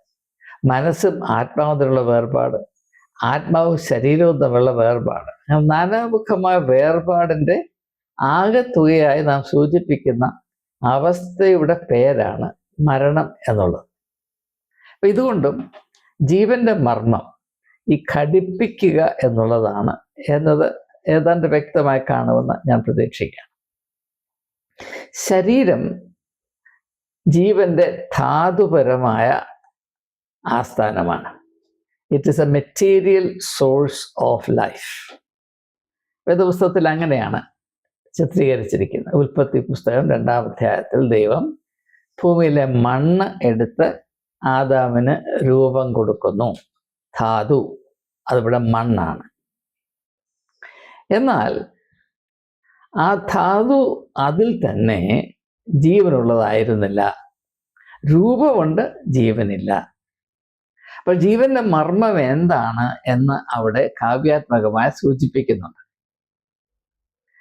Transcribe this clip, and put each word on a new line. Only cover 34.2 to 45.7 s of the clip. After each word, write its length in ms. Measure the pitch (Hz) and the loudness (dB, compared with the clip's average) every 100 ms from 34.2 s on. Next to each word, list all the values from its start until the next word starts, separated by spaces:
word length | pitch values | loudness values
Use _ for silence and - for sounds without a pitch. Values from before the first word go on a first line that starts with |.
| 120 | -2
of 120 | 120 - 123 | -2 -2 -2
life. 300 | 98 - - - - - _ _ _ _ _ _ _ _ _ _ - | -2 -8 -16 -16 -18 -20 _ _ _ _ _ _ _ _ _ _ -2
വേദപുസ്തകത്തിൽ 580 | 175 185 180 185 185 160 | 0 0 2 0 0 -2
അങ്ങനെയാണ് 480 | 156 165 131 104 110 - _ _ _ _ _ _ - | -2 -2 -2 -2 -8 -10 _ _ _ _ _ _ -4
ചിത്രീകരിച്ചിരിക്കുന്നത്. 1000 | 160 175 139 123 107 - - - - 139 | -2 0 0 0 -2 -4 -4 -6 -2 0
ഉൽപ്പത്തി 380 | 139 - 135 131 123 | 0 0 0 -2 -4
പുസ്തകം 360 | 131 - 123 151 | -4 -2 -2 0
രണ്ടാം 300 | 117 117 120 110 | -2 0 -2 -2
അധ്യായത്തിൽ 520 | - 113 95 - 123 127 113 | -4 -2 -2 -2 -2 2 2
ദൈവം 280 | 107 135 311 311 _ _ _ _ _ - | 2 0 -2 -10 _ _ _ _ _ -4
ഭൂമിയിലെ 440 | 180 170 160 147 135 123 120 | 0 2 2 2 2 2 2
മണ്ണ് 400 | 127 151 185 190 - 123 | 2 2 2 0 -2 -2
എടുത്ത് 380 | 113 113 - 160 - _ _ _ _ | 0 -2 0 -2 -2 _ _ _ _
ആദാമിന് 720 | 135 131 135 131 127 120 123 160 - - 135 | -2 -2 0 0 2 0 0 -2 -4 -2 2
രൂപം 380 | 131 131 | 4 2